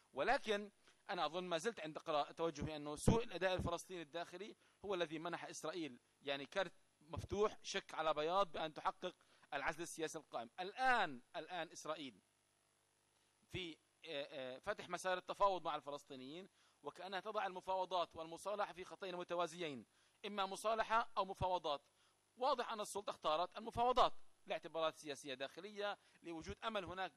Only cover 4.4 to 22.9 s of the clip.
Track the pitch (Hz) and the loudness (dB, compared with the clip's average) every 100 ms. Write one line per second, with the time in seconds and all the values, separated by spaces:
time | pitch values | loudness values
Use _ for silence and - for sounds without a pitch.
4.4 | 220 - _ _ 196 185 165 156 170 165 | -10 -14 _ _ -2 0 0 -2 -4 -4
5.4 | 147 160 156 180 151 120 _ _ 139 139 | -6 -6 -4 -4 -6 -8 _ _ -4 -4
6.4 | 139 196 180 - _ _ 151 185 - 190 | -2 -2 -2 -6 _ _ -10 -8 -2 2
7.4 | 214 - - 196 - 143 160 147 156 190 | 2 0 -4 -4 -4 0 2 4 4 4
8.4 | 190 165 160 151 151 - 180 - _ - | 4 0 -4 -2 -2 -2 -6 -8 _ -20
9.4 | - 143 139 160 170 - 156 160 - 139 | -6 -2 0 -2 -6 -4 -4 -4 -8 -8
10.4 | 123 - 185 220 262 240 175 123 - 170 | -6 -6 -6 2 4 4 2 -2 -10 -10
11.4 | 156 175 156 165 151 160 139 95 _ _ | -6 -6 -6 -6 -6 -6 -8 -12 _ _
12.4 | _ _ _ _ _ _ _ _ _ _ | _ _ _ _ _ _ _ _ _ _
13.4 | _ 180 175 151 _ _ 156 147 147 147 | _ -8 -6 -10 _ _ -8 -6 -6 -8
14.4 | 131 131 - 214 170 175 185 185 - 190 | -8 -6 -6 -6 -6 -4 0 0 -2 4
15.4 | 202 180 160 151 143 143 - 135 127 165 | 4 4 0 -4 -4 -8 -8 -12 -10 -12
16.4 | 190 _ _ _ 147 156 180 190 214 208 | -14 _ _ _ -12 -10 -6 -4 -4 -2
17.4 | 196 185 185 190 180 185 165 165 165 165 | -2 -4 -2 0 2 2 0 -4 -8 -6
18.4 | 190 208 170 175 180 - 190 180 175 175 | -4 -2 -2 -4 -12 -6 -4 -4 0 2
19.4 | 170 170 165 127 101 _ _ _ 214 208 | 0 0 -4 -4 -10 _ _ _ -4 0
20.4 | 190 190 214 226 214 220 233 - 190 196 | 0 0 2 2 4 4 4 0 -2 0
21.4 | 185 180 160 143 - _ _ _ _ - | 2 2 2 0 -4 _ _ _ _ 0
22.4 | 254 269 208 220 202 | 4 4 2 -4 -4